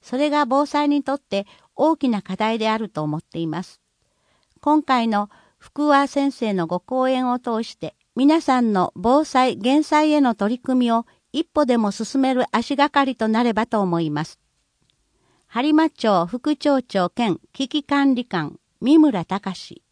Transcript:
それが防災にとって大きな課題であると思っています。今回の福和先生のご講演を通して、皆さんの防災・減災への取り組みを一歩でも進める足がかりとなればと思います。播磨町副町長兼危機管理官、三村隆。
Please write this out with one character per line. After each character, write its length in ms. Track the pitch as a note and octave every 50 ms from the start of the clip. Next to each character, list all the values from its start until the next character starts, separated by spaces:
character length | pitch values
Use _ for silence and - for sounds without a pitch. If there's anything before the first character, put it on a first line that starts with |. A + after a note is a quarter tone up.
そ 160 | _ - B3
れ 120 | C4 D4 D4+
が 160 | C#4+ D4 D4
防 200 | A3+ C4 C#4 D4
災 240 | C#4+ - D4 D4 D4
に 120 | C#4+ D4
と 120 | C#4 - C4+
っ 60 | C#4
て 280 | _ _ G3 G3 G3+ _ - _ _ _ _
大 200 | - C#4 D#4 D#4+
き 140 | - - B3+
な 120 | A3+ G3
課 140 | - - F#3
題 240 | - G#3+ A3 A3+ A3+
で 100 | A3 A3
あ 80 | A3
る 120 | A3 A3+ G3
と 120 | _ D#3 D#3
思 140 | D3+ D3+
っ 40 | D#3+
て 180 | _ _ - E3
い 80 | E3
ま 160 | D#3+ D#3 E3+ F3+
す。 200 | - - _ _ _ _ _ _ _ _ _ _ _ _ _ _ _ _ _
今 200 | - D4 D4+ D#4
回 260 | D4 - C4+ B3 A#3
の 220 | A3+ G#3+ G3+ G#3 G#3 _ _ _ _ _
福 300 | _ - - _ - D4
和 200 | D4 C#4+ C#4 C#4
先 240 | C#4 - C#4+ C#4 C#4
生 220 | C4+ - A#3+ G#3+ G3+
の 140 | F#3 E3
ご 120 | D#3+ F3+ F3+
講 300 | _ - B3+ C4 C4 C4
演 220 | C4 B3+ B3+ B3
を 80 | B3 B3
通 240 | _ B3 A3+ A3 A3+
し 120 | - -
て、 200 | _ - D#3 _ _ _ _ _
皆 260 | A#3 C4+ C#4+ D#4 E4
さ 180 | - - B3+ B3+
ん 140 | A#3+ A3 G#3
の 180 | F#3 F3+ - _
防 280 | - F3+ A#3 B3+ D4 D#4
災・ 320 | - - C4 B3+ B3+ F#3
減 280 | - G3+ B3 C4+ D4+ D4+
災 280 | - D4+ D4+ D#4 D#4
へ 100 | D4 D4+
の 140 | C#4 B3 A3
取 200 | - G3+ G#3 B3
り 40 | B3
組 280 | - - B3+ B3+ B3
み 40 | A#3
を 140 | A#3 A3+ A#3 _ _ _ _ _
一 140 | - C#4 E4+
歩 200 | _ _ D4 D4
で 120 | A#3+ B3
も 140 | A#3 G#3+ G3+
進 300 | G3 - A3+ - - C4+
め 120 | C4 C4 C4
る 120 | B3+ B3 -
足 240 | - A3+ A3+ - C#4+
が 140 | A#3 C#4 D4
か 140 | - C#4+ C#4
り 120 | C4+ B3
と 120 | _ A3+
な 160 | A3 G#3+ A3+ A#3+
れ 100 | A#3+ G#3+
ば 120 | G#3 A#3
と 160 | _ - G#3+
思 200 | G3 F3+ E3+ E3+
い 100 | E3+ D#3
ま 140 | D3 D3 D#3+
す。 140 | - - _ _ _ _ _ _ _ _ _ _ _ _ _ _ _ _ _ _ _ _ _ _ _
播 240 | - A3+ C4 D4+ D#4
磨 160 | D#4 D#4+ D4+
町 360 | _ - - A3 G3+ F3 E3+
副 300 | F3 - B3 - D4+ D4+
町 260 | _ - D4 C#4 C4
長 280 | B3+ - - G3 F3+ F3
兼 300 | _ - A#3+ G#3+ E3 - _ _ _
危 160 | - C4+ B3+
機 140 | - - -
管 300 | - C#4+ C#4+ C#4 C#4 C4
理 120 | A#3 A#3+
官、 340 | _ - E3+ D#3 C#3 - - _ _ _ _
三 160 | - B3 D4+
村 280 | E4 D4+ D4 G#3+ F3+ E3
隆。 560 | _ F#3 G3+ - G3 F3+ - - - - - _ _